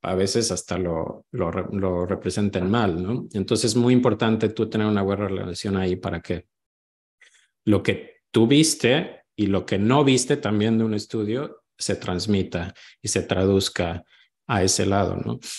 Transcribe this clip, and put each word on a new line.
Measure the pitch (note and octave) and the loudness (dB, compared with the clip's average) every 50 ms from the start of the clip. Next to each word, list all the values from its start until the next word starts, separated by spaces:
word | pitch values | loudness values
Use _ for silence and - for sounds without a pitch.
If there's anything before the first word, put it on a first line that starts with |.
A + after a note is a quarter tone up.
| - | -6
a | F2+ F#2 | -2 0
veces | F#2 F#2+ F#2+ - A#2 A2+ - | 0 0 2 2 0 0 0
hasta | F#2 F2 - - F2 | -2 -4 -4 -4 -4
lo, | F2 F#2 F2 E2 D#2+ E2 - - - - _ | -2 -2 -2 -2 -2 -4 -6 -8 -12 -14 _
lo | - - F2+ E2 | -6 -4 -2 -2
re-, | E2+ F#2+ F2+ - G#2 | -2 -4 -4 -4 -4
lo | G2+ F#2+ F#2 F2+ F2 F2+ | -2 -2 0 0 0 -2
representen | F2 F#2+ - - F#2+ E2+ G#2+ G#2 G2+ - F#2+ F2+ F#2 | -2 -4 -4 -4 -4 -2 0 0 0 0 0 0 2
mal, | G#2+ A#2+ A2+ F#2+ E2 E2+ | 2 2 2 2 0 0
¿no? | F2+ F#2+ A#2+ C3+ - - - | -2 -2 -4 -4 -6 -6 -6
Entonces | G#2 F#2+ - B2+ G#2+ - A2+ | -6 -2 0 0 0 2 2
es | G#2+ | 2
muy | B2 A#2 B2 B2+ | 4 4 6 6
importante | B2 B2 B2+ G#2+ - A#2+ A2 A2 A2 A2+ G#2+ | 6 6 4 2 2 2 2 2 2 0 0
tú | G#2+ - A2 - | 0 -2 -2 -2
tener | - A2 G#2+ | 0 0 0
una | G#2+ G#2 G2+ | 2 2 0
buena | G2 G2 G2+ G2+ G#2 | 0 0 -2 -2 -2
relación | G2 F#2+ F#2+ G2 F#2 F2 - - G#2 G2 | -4 -4 -4 -6 -8 -8 -6 -4 -2 0
ahí | F#2+ F#2 F2+ F#2 | 0 0 0 -2
para | - - F#2+ F2 E2+ | -2 -4 -4 -6 -6
que | - - F2+ E2 - _ _ _ _ _ _ _ _ _ _ _ _ _ _ _ _ _ _ _ _ _ _ _ _ | -4 -6 -6 -6 -8 _ _ _ _ _ _ _ _ _ _ _ _ _ _ _ _ _ _ _ _ _ _ _ _
lo | A2 G#2 F#2+ | 2 2 4
que | - - G2 - - - - _ _ _ | 2 0 -2 -2 -6 -14 -20 _ _ _
tú | - A2+ A2+ | 2 4 4
viste | A#2+ C#3 D3 D3+ D#3 - - - A#2 C3 D#3 F#3+ - - - _ _ _ | 6 6 4 4 4 2 2 2 2 2 2 0 -4 -10 -18 _ _ _
y | - G#2 | -4 -2
lo | G2 G2 F#2 - | 0 0 -2 -2
que | - G#2+ F#2+ | -2 -2 0
no | G#2 A2 C3 D3 D3 | 2 2 4 4 4
viste | C3+ C3 B2+ B2 - D3 | 4 2 2 2 0 -2
también | C#3+ - G#2 G#2+ G#2 G#2+ A2+ A2+ | -2 -2 -2 0 0 2 2 2
de | A2+ A2+ | 0 0
un | A2 G#2+ | 0 -2
estudio | G#2 - - - A2 G#2 G#2 A2+ C3 D3 - - - _ _ _ | -4 -6 -6 -6 -4 -4 -4 -4 -6 -8 -10 -14 -20 _ _ _
se | - - - G2 | -8 -6 -4 -4
transmita | - - - F2+ F2+ F2 G#2+ G#2 G2 F2+ - - F2 E2+ F#2+ - - - - - _ | -4 -4 -4 -4 -2 0 0 0 0 0 -2 -4 -6 -6 -8 -10 -14 -20 -20 -20 _
y | - | -8
se | G#2 - G2+ F#2 | -4 -2 -2 -2
traduzca | - G#2 F#2 F#2+ G2 G2 G2 G2 - - - F2+ E2+ E2 F2 - _ _ _ _ _ _ _ _ | 0 0 2 4 4 4 4 2 0 -2 -2 -4 -2 -4 -8 -10 _ _ _ _ _ _ _ _
a | - A#2 G2 F2+ | -2 0 2 2
ese | F#2+ - - F#2+ | 2 2 0 0
lado, | G2 G2 G2+ G2 - F2+ | 2 2 2 2 0 -2
¿no? | - - A2 A#2+ C3 - - - | -4 -4 -6 -6 -8 -10 -12 -14